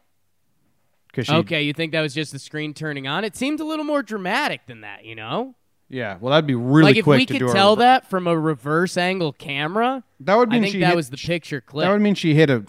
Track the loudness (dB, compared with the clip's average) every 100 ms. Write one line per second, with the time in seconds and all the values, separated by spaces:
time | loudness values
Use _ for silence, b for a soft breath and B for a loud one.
0 | _ _ _ _ _ _ _ _ _ _
1 | _ -8 -2 -2 0 -2 -4 -4 -4 -4
2 | -4 -6 -8 -12 -12 -10 -10 -8 -10 -8
3 | -6 -6 -6 -4 -6 -4 -6 -6 -2 -4
4 | -4 -8 -4 -2 -4 -6 -12 -18 -18 -18
5 | -16 -14 -8 -6 -8 -14 _ _ _ -8
6 | -6 -6 0 0 2 -2 2 6 6 6
7 | 6 4 4 0 0 4 4 6 4 4
8 | 0 -4 -2 0 -2 -4 -2 -2 0 -2
9 | -2 -2 -4 -6 -10 -6 -4 -2 -2 -4
10 | -10 _ 0 2 4 2 0 0 2 2
11 | -2 -8 -6 -6 -6 -10 _ -4 0 2
12 | 2 2 4 6 6 4